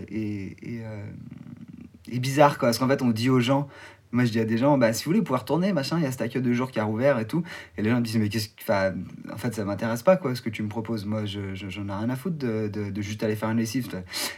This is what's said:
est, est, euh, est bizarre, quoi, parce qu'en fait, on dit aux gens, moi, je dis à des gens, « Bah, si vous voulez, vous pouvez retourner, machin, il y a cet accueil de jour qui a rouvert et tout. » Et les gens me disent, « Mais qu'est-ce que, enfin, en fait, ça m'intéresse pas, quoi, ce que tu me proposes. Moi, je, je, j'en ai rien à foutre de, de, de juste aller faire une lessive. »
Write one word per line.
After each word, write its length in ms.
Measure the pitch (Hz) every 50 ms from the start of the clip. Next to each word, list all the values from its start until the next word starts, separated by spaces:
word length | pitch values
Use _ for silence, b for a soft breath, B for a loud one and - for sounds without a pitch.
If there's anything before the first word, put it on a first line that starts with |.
| 92
est, 480 | - 104 110 110 104 104 98 95 - - - -
est, 220 | - 120 117 113
euh, 200 | 110 110 101 101 104 95 - - - - - - - - - - - - - - - - - - -
est 100 | 117 127
bizarre, 380 | 127 135 135 147 147 143 143
quoi, 120 | - 135 120
parce 80 | 117
qu'en 100 | 110 131
fait, 140 | 123 139 135
on 80 | 131 120
dit 200 | 110 110 120 131
aux 120 | 131 127
gens, 260 | 117 127 139 139 143 143 B B B B B B _ _
moi, 140 | - 123 123
je 60 | 117
dis 80 | 104 113
à 60 | 110
des 120 | 101 113
gens, « 180 | 113 135 147 147 131
Bah, 120 | 117 110
si 120 | 120 - -
vous 60 | 147
voulez, 100 | 185 226
vous 60 | 175
pouvez 120 | - 131
retourner, 340 | 120 - - 143 170 180 208
machin, 280 | 185 139 131 - 160 170
il 40 | 160
y 40 |
a 40 | 131
cet 100 | 127 -
accueil 200 | - 120 - 127
de 100 | 127 120
jour 200 | 120 120 127 123
qui 80 | - 110
a 40 | 107
rouvert 360 | 107 107 110 131 143 135 117
et 80 | 107
tout. » 160 | 104 151 175 170 B B B B B B
Et 60 | - 104
les 80 | 110
gens 60 | 123
me 40 | 123
disent, « 160 | 117 110 110
Mais 100 | 113 104
qu'est-ce 220 | 104 104 113 104 -
que, 40 | - - -
enfin, 300 | - 104 98 95 95 90 95 92 - - - - -
en 60 | -
fait, 160 | - - 120 -
ça 100 | 110 98
m'intéresse 380 | 101 101 98 117 113 117 120
pas, 160 | - 190 -
quoi, 160 | - - 131 123
ce 80 | 127
que 80 | - 113
tu 140 | 104 - 107
me 40 |
proposes. 380 | 104 101 113 104 - 117 107 95
Moi, 200 | 104 107 110 107
je, 280 | 101 98 101 98 95 95
je, 160 | 95 101 95
j'en 180 | 90 104 101
ai 40 | 98
rien 180 | 98 101 113 123
à 60 | 131
foutre 200 | 127 - 190 165
de, 340 | 147 131 117 107 110 110 104
de, 200 | 98 104 104 98
de 120 | 95 104 101
juste 180 | 101 107 107
aller 140 | 113 107 107
faire 160 | 107 110 110
une 80 | 113 117
lessive. » 280 | 113 113 - 131 120 - - 92 90 B B B B B B